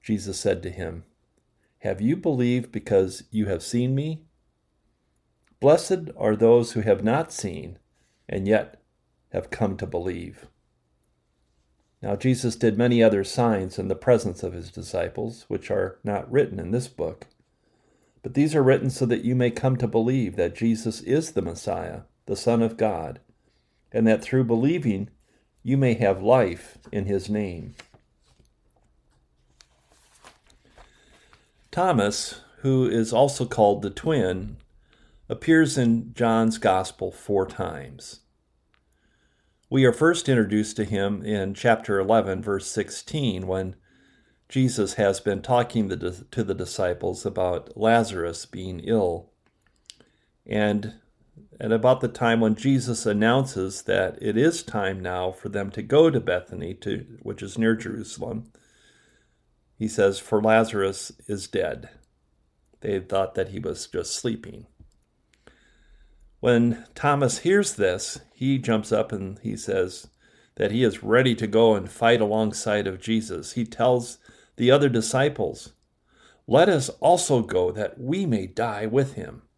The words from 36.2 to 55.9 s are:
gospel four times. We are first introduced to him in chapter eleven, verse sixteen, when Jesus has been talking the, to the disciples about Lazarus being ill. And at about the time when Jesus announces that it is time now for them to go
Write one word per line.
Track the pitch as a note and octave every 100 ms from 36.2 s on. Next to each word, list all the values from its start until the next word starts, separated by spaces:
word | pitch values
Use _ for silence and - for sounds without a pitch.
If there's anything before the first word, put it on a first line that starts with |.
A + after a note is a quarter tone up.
| A#2 A2+ A2+ A2
gospel | G#2 F#2 F#2+ - F#2+
four | - - G2+ F#2+
times. | - F2+ D2+ C2+ C2+ - - _ _ _ _ _ _ _ _ _ _ _ _ _ _ _
We | C3 C3
are |
first | A#2 E3 E3+ -
introduced | B2 G2+ G#2+ G#2+ -
to | G2+
him | G2+ G2 G2+
in | G#2+ G#2 F#2+ F#2+
chapter | B2 A2 - G2
eleven, | F#2+ A2+ F#2+ F#2+
verse | G#2 G2 -
sixteen, | - G2 - - D#3 C3 F#2 F#2
when | F#2+ F#2+ - _ _ _ _ _ _ _
Jesus | C3 C3 B2 G2 -
has | G2+ F#2+
been | - G2
talking | - B2 A#2+ A#2 G2
the, | F2+ F2+ F2 -
to | -
the | G2+
disciples | F#2 F2+ - F2+ F2 F2+ F#2 G2+
about | F#2 F2+ E2+ - -
Lazarus | A2 A#2 G#2+ F#2+ E2+ E2 -
being | F#2+ F#2 F2
ill. | - A2+ F#2 E2 - _ _ _ _ _ - _ _ _ _ _ -
And | G#2+ G#2 G#2 G#2+ - _ _ _ - - -
at | A2+
about | A2+ B2 B2+
the | A#2+
time | - A#2 A2+
when | A2 G#2+
Jesus | C3+ C3+ C3 A2+ -
announces | G#2 A2 C3 C3+ - F#2+ -
that | - G2 F#2 -
it | G#2+ G#2+
is | D3+ E3
time | - A2 F#2+ F#2+
now | F2+ F2+ F#2
for | F#2+ -
them | G2+ G2
to | A2
go | G#2+